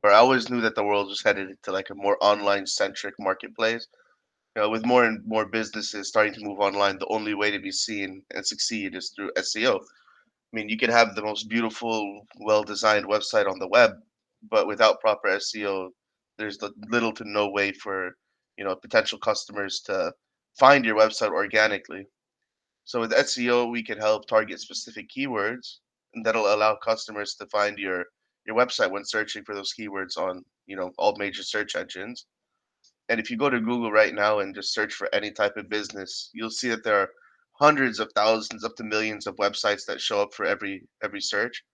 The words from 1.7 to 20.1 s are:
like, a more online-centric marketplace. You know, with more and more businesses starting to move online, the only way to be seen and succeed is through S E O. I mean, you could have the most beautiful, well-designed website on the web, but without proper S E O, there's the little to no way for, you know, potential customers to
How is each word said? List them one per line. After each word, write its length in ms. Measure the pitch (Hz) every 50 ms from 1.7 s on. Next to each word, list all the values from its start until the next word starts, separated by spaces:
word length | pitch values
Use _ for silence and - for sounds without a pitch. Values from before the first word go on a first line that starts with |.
like, 200 | 92 95 95 -
a 40 | 98
more 240 | 101 98 101 101 -
online-centric 920 | - 104 104 104 101 101 101 101 98 - - - 104 98 98 - - 101 95 -
marketplace. 680 | 104 95 95 - - - 110 - 113 113 117 117 - _ _ _ _ _ _ _ _ _ _ _ _ _ _
You 60 | 113
know, 60 | 104 107
with 160 | 113 113 110
more 200 | 120 123 123 120
and 200 | 117 110 101 104
more 220 | 107 110 110 107
businesses 640 | 98 113 113 110 104 - 107 101 - - 104 98 -
starting 260 | - 110 107 107 95
to 100 | 107 107
move 140 | 104 101 95
online, 400 | 101 98 98 101 101 98 95 95
the 80 | 92
only 280 | - 107 110 107 107 104
way 180 | 101 104 104
to 80 | 104 98
be 100 | 101 95
seen 500 | 92 - - - 110 101 98 95 95 95 _ _ -
and 100 | - 98
succeed 520 | - 110 - - - 117 110 98 95 90
is 140 | 92 92 -
through 200 | - - 101 - -
S 180 | - 95 - -
E 140 | 110 113 131
O. 80 | 104
I 40 | 92 - _ _ _ _ _ _ _ _ _ _ _ _ _
mean, 180 | - 113 107 104
you 80 | 113
could 140 | 110 131 117
have 240 | 117 117 117 107 98
the 80 | 107
most 260 | 104 107 107 104 107 107
beautiful, 800 | 113 117 117 113 110 - 120 117 113 110 104 101 101 104 104 _ - -
well-designed 680 | 107 107 107 107 104 104 104 104 113 107 107 104 95
website 420 | 92 104 107 101 - - 110 101 98
on 120 | 95 92
the 80 | 95 90
web, 240 | 95 120 120 110 - - _ _ _ _ _ _ _ _ - 107
but 160 | 113 107 101
without 340 | 98 104 110 110 110 - -
proper 280 | - 110 104 - - 101
S 260 | 95 101 - - -
E 140 | 110 104 101
O, 220 | 98 95 92 92 90 _ _ _ _ _ _ _ _
there's 220 | - 107 107 95 -
the 140 | - 101 - 104 104 107
little 240 | 117 120 113 110
to 100 | 107 - 113
no 260 | 104 101 104 104 101
way 200 | 98 101 101 98
for, 460 | 98 101 - 104 98 95 92 90 - _ _ _ _ _ _ _ _ -
you 60 | 98
know, 100 | 98 92
potential 460 | - - - - 113 107 - - 95
customers 640 | - 113 107 - - - 104 104 98 95 - - -
to 260 | - 98 92 87 85